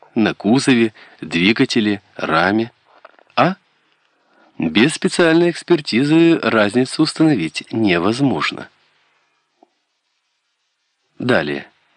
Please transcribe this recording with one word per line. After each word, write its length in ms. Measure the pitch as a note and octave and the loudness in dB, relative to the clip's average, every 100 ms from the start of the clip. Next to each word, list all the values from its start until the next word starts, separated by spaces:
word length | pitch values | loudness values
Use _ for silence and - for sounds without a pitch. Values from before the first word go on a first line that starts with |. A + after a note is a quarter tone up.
| _ | _
на 180 | A#2+ G#2 | -2 -2
кузове, 640 | F2+ G2+ B2+ C3+ A#2+ A2+ - - - | 0 0 0 2 2 0 -4 -20 -18
двигателе, 800 | - E2 F#2 A2+ C3 A#2+ G#2 G2+ - - | -8 -2 0 0 0 0 -2 -2 -8 -10
раме, 540 | - D#2+ F2+ G#2+ A#2 - _ _ - _ _ - | -4 0 0 0 -4 -10 _ _ -20 _ _ -2
а? 200 | D3+ F#3+ _ _ _ _ _ _ _ _ _ - | 0 -2 _ _ _ _ _ _ _ _ _ -8
Без 360 | - A2+ C#3 | -4 0 0
специальной 560 | - F#3+ - E3+ E3 F3 | 0 -4 0 2 2 2
экспертизы 880 | - - E3+ - A2+ C#3+ D#3+ E3 E3 | -2 -2 -2 0 -2 2 4 4 2
разницу 640 | A2+ A2 G#2 A#2 C3 - | 2 2 2 0 -2 0
установить 640 | D#3 - D#3+ B2 D#2+ - - | -2 2 2 2 -2 -8 -8
невозможно. 1000 | A2+ G#2 F2 F#2 A#2 C#3 E2+ - - - _ _ _ _ _ _ _ _ _ F#4 _ _ _ _ _ _ _ _ _ _ _ _ _ _ - | -2 0 2 0 0 -2 -2 -6 -8 -16 _ _ _ _ _ _ _ _ _ _ _ _ _ _ _ _ _ _ _ _ _ _ _ _ -6
Далее. 480 | B2 G#2 C#2+ C#2+ - _ _ | -2 0 -2 -8 -12 _ _